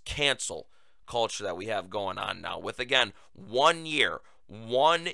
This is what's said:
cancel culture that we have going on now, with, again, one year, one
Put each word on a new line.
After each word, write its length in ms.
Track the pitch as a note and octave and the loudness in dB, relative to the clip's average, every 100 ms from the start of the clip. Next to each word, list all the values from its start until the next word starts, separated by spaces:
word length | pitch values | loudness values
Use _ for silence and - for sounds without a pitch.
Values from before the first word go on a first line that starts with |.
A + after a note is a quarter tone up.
| - | -6
cancel 600 | - C#3+ B2+ - D#2+ - - - - - | 0 2 2 -4 -8 -12 -20 -20 -20 -4
culture 360 | A#2+ A2 - | 0 0 -2
that 140 | G2+ F2 | -6 -4
we 80 | G#2+ | -4
have 220 | G#2 F#2 | -4 -4
going 280 | G#2 G2 F#2+ | -4 -4 -4
on 240 | G2 F#2 | -4 -6
now, 180 | E2+ E2+ | -6 -8
with, 200 | F#2 A2+ | -8 -6
again, 340 | B2 C3 A2+ - - | 0 2 2 -2 -20
one 520 | - F#2+ A#2+ D#3 E3 D#3+ | -18 -4 4 4 4 0
year, 360 | D3+ G2 D#2+ - - - | 0 0 0 -12 -20 -18
one 640 | G#2 A2+ B2 D3+ E3+ E3 | -14 -2 4 6 4 0